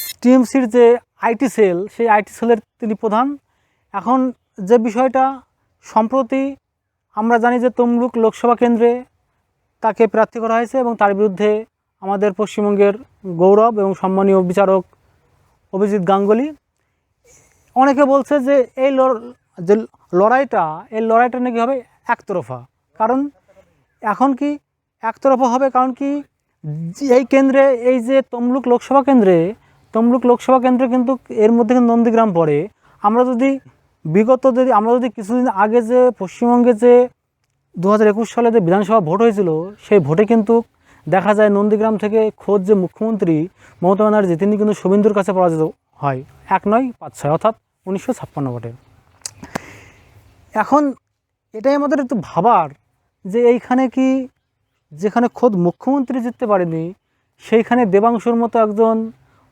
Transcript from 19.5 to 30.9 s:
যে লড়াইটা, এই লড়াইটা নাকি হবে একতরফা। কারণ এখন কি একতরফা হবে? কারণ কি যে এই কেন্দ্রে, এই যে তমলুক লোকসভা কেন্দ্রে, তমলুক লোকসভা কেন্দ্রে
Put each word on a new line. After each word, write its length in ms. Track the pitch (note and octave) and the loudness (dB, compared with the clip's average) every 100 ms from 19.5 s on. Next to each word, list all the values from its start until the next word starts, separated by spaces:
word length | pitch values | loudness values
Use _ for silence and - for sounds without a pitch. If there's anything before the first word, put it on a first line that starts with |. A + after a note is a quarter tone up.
| - E3+ | -14 0
যে 80 | G#3 A3 _ _ F3 | 0 0 _ _ 0
লড়াইটা, 440 | G#3 B3+ C#4 G#3+ D#3+ D#3 G#3 A3 | 2 2 0 -2 -4 -6 -10 -6
এই 60 | A3+ | 0
লড়াইটা 280 | A3+ B3 B3+ B3 | 2 0 -2 -6
নাকি 140 | A3+ | -4
হবে 120 | A#3 C4+ - _ - | -4 -6 -10 _ -8
একতরফা। 460 | A#3+ - F#3 A#2+ B2 B2 _ _ _ | -8 -6 -8 -8 -14 -16 _ _ _
কারণ 200 | A3 C4 C#4+ - _ _ _ _ _ _ | -2 -2 -4 -10 _ _ _ _ _ _
এখন 280 | - G3 C4+ B3+ | -6 -2 0 0
কি 100 | D4 D4 _ _ _ _ A3+ | -4 -6 _ _ _ _ -8
একতরফা 380 | - C4+ B3+ B3+ | -4 0 0 0
হবে? 140 | B3 C4+ B3+ | 0 0 0
কারণ 160 | B3+ B3 | -2 -4
কি 100 | C#4 C#4+ C#4 _ _ _ D#3 D3+ E3 F#3 | -6 -6 -10 _ _ _ -12 -10 -10 -8
যে 80 | C#4 B3 | 0 0
এই 60 | C4 | 2
কেন্দ্রে, 300 | C4+ C4+ C4+ C4+ B3 A#3+ | 2 4 4 2 2 0
এই 80 | B3+ A3+ | 0 0
যে 80 | C4+ B3+ | 0 -2
তমলুক 320 | A#3+ A#3+ C4 B3 | -4 -2 -2 0
লোকসভা 320 | A#3+ - C4+ C4+ | -2 2 2 4
কেন্দ্রে, 280 | C4 G3 E3+ E3+ A3+ _ _ _ | 4 4 4 0 -6 _ _ _
তমলুক 300 | A3 A#3 B3+ A#3+ | -2 0 2 2
লোকসভা 300 | A#3+ - C4 | 0 2 2
কেন্দ্রে 220 | B3+ B3 C4 | 2 0 0